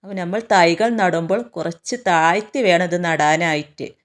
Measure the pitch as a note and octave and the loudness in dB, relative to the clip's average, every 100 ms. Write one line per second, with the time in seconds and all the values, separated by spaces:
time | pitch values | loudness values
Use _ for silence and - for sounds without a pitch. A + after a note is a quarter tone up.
0 | F#3+ G3 F3 G#3 A3+ G3 E3+ E3+ A3+ A3+ | -10 -8 -6 -6 2 4 4 2 -2 0
1 | F#3 E3 E3 G3+ A#3+ - E3 E3+ - A#3+ | 0 0 -2 -4 -4 -10 -10 -10 -10 -6
2 | G3+ E3+ E3 F#3+ G#3+ C#4 A3 E3+ F3+ F3 | 0 2 2 0 -4 -2 2 2 2 -2
3 | F3 D#3+ D3+ D#3+ E3+ D3+ D3 _ C3 - | -2 0 2 2 0 -4 -6 _ -14 -14